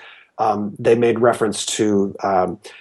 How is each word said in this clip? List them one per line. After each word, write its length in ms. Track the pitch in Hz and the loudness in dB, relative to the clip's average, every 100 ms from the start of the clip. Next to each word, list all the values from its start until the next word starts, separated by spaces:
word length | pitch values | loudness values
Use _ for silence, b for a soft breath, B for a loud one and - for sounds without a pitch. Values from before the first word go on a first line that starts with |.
| B B B - | B B B -4
um, 360 | 110 104 104 - | -2 -2 -4 -2
they 160 | 120 | 2
made 240 | 117 117 113 | 4 4 2
reference 460 | 120 113 110 101 - | 2 2 -2 -4 -6
to, 480 | - 107 101 98 101 | -2 0 2 0 -2
um, 360 | 98 95 92 85 B B | -2 0 0 -4 B B